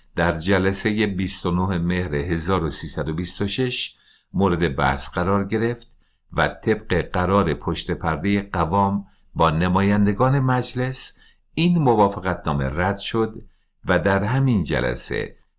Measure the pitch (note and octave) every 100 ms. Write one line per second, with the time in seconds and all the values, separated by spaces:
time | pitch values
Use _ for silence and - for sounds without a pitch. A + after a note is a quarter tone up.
0 | _ - E2+ D#2+ E2+ G2 F#2+ F#2+ A2 G#2+
1 | G#2 F#2 F#2+ - F#2 F2 F#2 F2+ E2+ F2+
2 | F2+ D2 E2+ E2 D#2+ F#2+ D#2+ - D2+ -
3 | C#2+ D#2 F2+ - G2+ - B2+ B2 - _
4 | _ _ _ F2 G2 E2+ E2 C2+ C#2 C2+
5 | - F#2 F2+ G2+ F#2+ A2 A#2 A#2+ - _
6 | _ _ _ D#2+ D2 - - G#2 - F2
7 | D2 F#2 F2+ G2+ E2+ C#2+ - E2 - E2
8 | E2 D#2 G2 G2+ G2+ F2+ D#2+ G2 G2 G2+
9 | - _ _ - D#2+ D#2 F2+ F#2 G2+ G#2
10 | G2+ G2+ B2+ C#3 C3 B2+ A#2+ B2 B2+ C3+
11 | - - _ _ _ - E3+ F3 C3+ A2
12 | G2+ G2 F#2 F2 E2 C#2+ C2+ D2+ F#2 G2
13 | - A2+ A2 - - _ _ _ - F2+
14 | F#2+ G2 G2+ C3 C3+ G#2+ D#2+ C#2+ B1 A#1+
15 | - A1+ G1+ - _